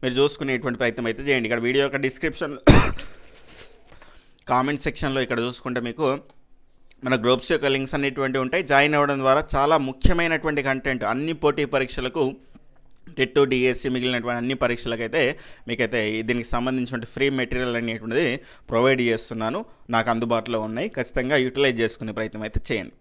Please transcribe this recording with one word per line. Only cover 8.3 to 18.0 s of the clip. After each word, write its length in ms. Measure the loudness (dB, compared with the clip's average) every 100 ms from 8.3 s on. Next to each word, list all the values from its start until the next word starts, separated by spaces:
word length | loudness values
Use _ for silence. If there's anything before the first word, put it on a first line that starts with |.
| 0
ఉంటాయి. 240 | 0 -2
జాయిన్ 300 | 2 4 6 4
అవ్వడం 220 | 2 2
ద్వారా 220 | 4 4 2
చాలా 260 | 0 4 2 2
ముఖ్యమైనటువంటి 680 | 2 4 4 2 0 0 -2
కంటెంట్, 420 | 0 -2 -2 -2
అన్ని 300 | -2 -2 -2
పోటీ 300 | 0 0 2 0
పరీక్షలకు 560 | 0 0 -4 -4 0 -2 -2 -16 -20 -20 -20 -20 -20 -18 -4
టెట్, 220 | 0 2
డిఎస్సి 500 | 4 4 2 0 -2
మిగిలినటువంటి 480 | -2 0 -2 -2 -4
అన్ని 180 | -4
పరీక్షలకైతే 840 | -2 0 -2 -4 -4 -2 0 0 -2 -12 -18 -8
మీకైతే 420 | -2 0 0 -2
ఈ 120 | -2
దీనికి 260 | -2 -2 -2
సంబంధించినటువంటి 580 | -2 -2 -2 -4 -6 -8
ఫ్రీ 240 | -2 -2
మెటీరియల్ 460 | 0 -2 -2 -2 -2
అనేటువంటిది 640 | -4 -6